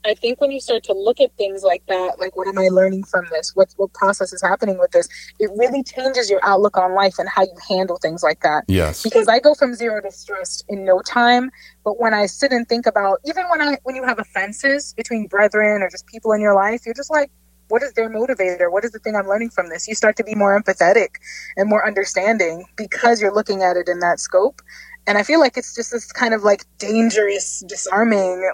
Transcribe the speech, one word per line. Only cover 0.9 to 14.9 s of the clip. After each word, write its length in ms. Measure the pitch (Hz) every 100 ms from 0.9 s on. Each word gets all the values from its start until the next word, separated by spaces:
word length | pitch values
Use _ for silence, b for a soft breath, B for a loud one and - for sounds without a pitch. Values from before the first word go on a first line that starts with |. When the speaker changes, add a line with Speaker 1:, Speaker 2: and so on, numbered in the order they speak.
Speaker 1:
look 260 | 196 202 247
at 100 | - -
things 260 | 202 196
like 220 | 190 180 -
that, 320 | 185 185 -
like, 160 | 185 185
what 120 | 190
am 100 | 196
I 100 | 185
learning 360 | 185 190 190
from 220 | 196 185 175
this? 240 | 160 -
What, 140 | 190 190 -
what 160 | 196
process 400 | - 196 202 185
is 80 | 185
happening 360 | 180 196 208 185
with 120 | 180
this? 160 | 175 175 B B _
It 120 | 214 208
really 260 | 247 277
changes 460 | 254 - 262 254 208
your 100 | 196
outlook 340 | 202 196 202 190
on 180 | 185
life 200 | 190 196 185
and 100 | 165
how 140 | -
you 120 | 190 180 -
handle 300 | 190 190 175
things 240 | 165 170
like 180 | 156 156
that. 220 | 165 151 -
Speaker 2:
Yes. 340 | 95 78 -
Speaker 1:
Because 260 | 220 - 226
I 100 | 226
go 160 | 294
from 200 | 302 269
zero 260 | 240 233 214
to 100 | 196
stressed 540 | - - 196 185 - -
in 160 | 202
no 160 | 190 185
time. 480 | - 240 240 247 262 B B B
But 160 | 214 208
when 140 | 226
I 120 | 214 202
sit 260 | - 277
and 140 | 247 233
think 180 | 233 240
about, 320 | 214 196 196 285
even 180 | 349 359
when 100 | 320
I, 180 | 294 277
when 100 | 254 262
you 80 |
have 140 | 254 220
offenses 760 | 214 196 196 214 277 285 -